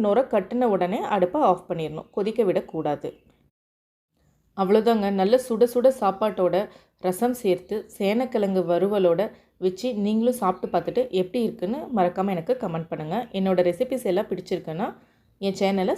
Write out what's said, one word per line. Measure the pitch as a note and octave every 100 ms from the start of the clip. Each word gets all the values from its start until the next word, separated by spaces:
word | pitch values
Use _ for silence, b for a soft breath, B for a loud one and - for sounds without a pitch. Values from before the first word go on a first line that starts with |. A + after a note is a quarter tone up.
நுர | G#3 G#3+ C4
கட்டுன | G#3+ F#3 A#3+ B3 F#3+
உடனே | F3 A3 G#4 G3+
அடுப்பை | F3+ D4 B3
ஆஃப் | F3+ -
பண்ணிடணும், | E3+ D#3 D#3 - -
கொதிக்க | G3+ A3+ G#3
விடக்கூடாது. | F#3 - E3 D3+ C#3+ C#3+ - _ _ _ _ _ _ _ _ _ _ _ _ _ -
அவ்வளோதாங்க, | F#3+ G#3+ A3 A3+ G3+ G3
நல்ல | F#3+ B3+ B3+
சுட | A3 A3+
சுட | B3 B3 B3+
சாப்பாட்டோட | G3+ F#3+ G#3+ G3 F3+ F3 G#3 B B B F3+
ரசம் | F#3 A#3+ B3
சேர்த்து | G3+ F3 - G#3 - -
சேனக்கிழங்கு | G3 G#3+ B3+ B3 G3 F#3 E3+
வறுவலோட | E3+ F#3+ G#3 F3+ E3+ A3 B B _ F#3
வச்சு | F#3 B3+ G#3 G3+
நீங்களும் | A3 A#3 A#3+
சாப்பிட்டு | F#3 F#3 G#3+
பார்த்துட்டு | F3 E3+ E3+ E3+ F#3
எப்படி | F3+ B3+ A3
இருக்குன்னு | A3 F3+ C4 - A#3
மறக்காம | F3+ F3+ G3 F3+
எனக்கு | E3 E3+
கமெண்ட் | G3 E3 D#3+
பண்ணுங்க. | D#3 D#3 G3+ A#3+ G3
என்னோட | F#3+ F#3 F3+
ரெசிபிஸ் | F3 B3 C4 G#3
எல்லாம் | F3+ G#3+
பிடிச்சிருக்குன்னா | F#3+ F#3 F3+ E3 D#3+ B3+ b b b b _
என் | G3 F#3+
சேனலை | G3 G3 F#3+